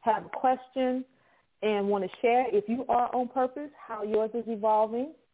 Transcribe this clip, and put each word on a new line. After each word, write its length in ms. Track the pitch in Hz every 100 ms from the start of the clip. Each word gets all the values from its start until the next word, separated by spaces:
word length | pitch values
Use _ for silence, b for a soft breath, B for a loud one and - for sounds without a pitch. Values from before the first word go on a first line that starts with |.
have 260 | 233 202 -
a 20 |
question 760 | - 262 254 - 269 254 254 254 b b b b _
and 260 | 214 208 202
want 160 | 202
to 60 | 185 -
share, 260 | 233 247 -
if 160 | 202 208
you 160 | 240 -
are 260 | 240 247
on 140 | 247 247
purpose, 420 | 269 254 269 294 - -
how 160 | 214
yours 280 | 208 214 220
is 100 | 233 220
evolving 640 | 220 214 214 220 233 285 311 _